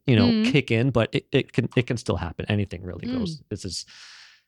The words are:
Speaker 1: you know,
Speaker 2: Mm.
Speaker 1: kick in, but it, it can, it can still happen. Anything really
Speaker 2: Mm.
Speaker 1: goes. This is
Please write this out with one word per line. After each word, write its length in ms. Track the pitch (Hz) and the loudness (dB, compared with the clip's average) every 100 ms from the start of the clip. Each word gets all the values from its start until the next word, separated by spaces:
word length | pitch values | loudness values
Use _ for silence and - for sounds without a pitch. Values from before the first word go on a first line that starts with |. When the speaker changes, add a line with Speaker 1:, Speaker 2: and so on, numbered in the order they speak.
| - | 2
Speaker 1:
you 100 | 113 | 6
know, 120 | 240 | 6
Speaker 2:
Mm. 240 | 220 226 | 4 2
Speaker 1:
kick 180 | 156 - | 2 2
in, 200 | 113 135 | 2 2
but 220 | 117 113 - | 2 0 -2
it, 120 | - | 0
it 220 | 135 - | -2 0
can, 140 | - 120 - | -2 -2 -2
it 120 | 117 | -2
can 100 | 120 | -4
still 180 | - 98 | -2 -4
happen. 280 | 85 - - | -4 -6 -2
Anything 360 | 104 95 87 | -2 -2 -6
really 240 | 90 90 233 | -10 -10 -6
Speaker 2:
Mm. 120 | 254 | -6
Speaker 1:
goes. 220 | 190 156 - | -6 -8 -12
This 160 | 101 95 | -10 -8
is 200 | 85 - - - - - _ | -10 -14 -20 -20 -20 -20 _